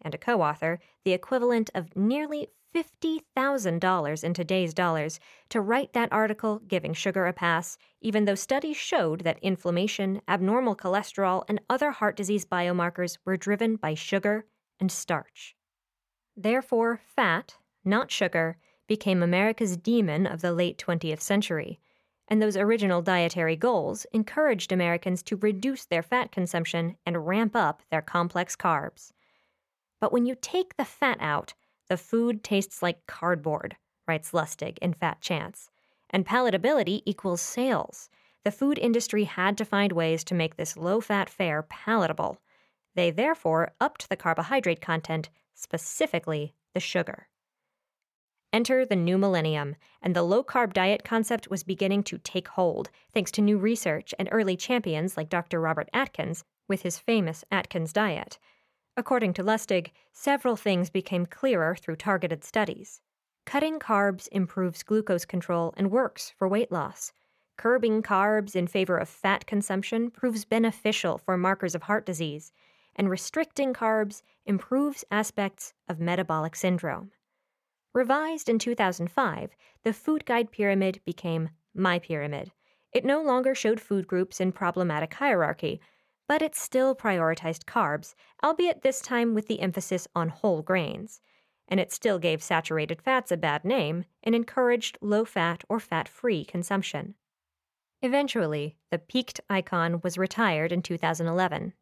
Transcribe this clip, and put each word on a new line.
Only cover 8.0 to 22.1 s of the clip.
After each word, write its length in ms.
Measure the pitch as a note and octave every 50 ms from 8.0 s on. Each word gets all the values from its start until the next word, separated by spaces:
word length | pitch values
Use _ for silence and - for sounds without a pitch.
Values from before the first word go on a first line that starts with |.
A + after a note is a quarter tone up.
| - A3+ G3+ G#3+ G#3
though 100 | G3+ G3
studies 440 | G3 - - C4 C#4+ D4 D#4 D4
showed 480 | - - - F#4 C#4+ F#3 D#3+ D#3 F#3 E3+
that 140 | E3 - -
inflammation, 840 | - G3 F#3 F3+ - F3 E3+ F3 G3 G#3 - - G3 F#3+ G3 G3 -
abnormal 520 | - F#3 F3+ F#3 F#3+ A3 B3 C4 A3+ G3
cholesterol, 640 | - - F#3 F#3+ G#3 G#3 - - G3 G3 F#3 F#3 F#3 - -
and 100 | G#3 G3+ - -
other 220 | A#3+ C4 D4 D4
heart 240 | - - G#3+ G#3 G#3
disease 300 | - G3 F3+ G#3 G3+ -
biomarkers 720 | - F#3 F3 F3 F3+ F3+ F3+ E3+ F3 E3+ F3+ F3+ F3 - - _
were 100 | F#3 F#3+
driven 400 | F3+ - G3 G#3 G3 A#3 A3+ A3
by 180 | G#3 - D#3 D#3
sugar 520 | D#3 - - G3 G3 - G#3 G#3 A3 G#3+ _ _ _ _ _ _ -
and 100 | F#3+ F3+
starch." 640 | - - - - E3+ D3 - - _ - - - - _ _ _ _ _ _ _ _ _ _ _ _ _ _ _ _
Therefore, 640 | G#3 F#3+ G#3+ A#3+ C4 B3+ - B3 A3+ A3+ A#3 A#3 A3 -
fat, 540 | _ _ - A#3 F3+ E3 F#3 - - - _ _ _ _ _ -
not 260 | F#3+ G3+ A#3 - -
sugar, 460 | - - G3 F3 - E3 E3 D#3+ E3 - _ _ _ _ _
became 340 | - G#3+ G#3+ - G3+ F#3 F3+
America's 540 | F3 F3 F3 F#3 G3+ A3 A3 - A#3 F#3+ F3+
demon 500 | F3 - A3 A#3+ A#3 G#3 E3 D3 E3 F#3+
of 140 | - - E3
the 140 | F3 F3 E3+
late 240 | E3+ F3+ E3+ -
twentieth 440 | - - - E3+ E3 - D#3+ D3+ D#3
century, 600 | - - G3+ G3+ G#3 - E3+ D3+ - - E3+ - _ _ _ _ _ _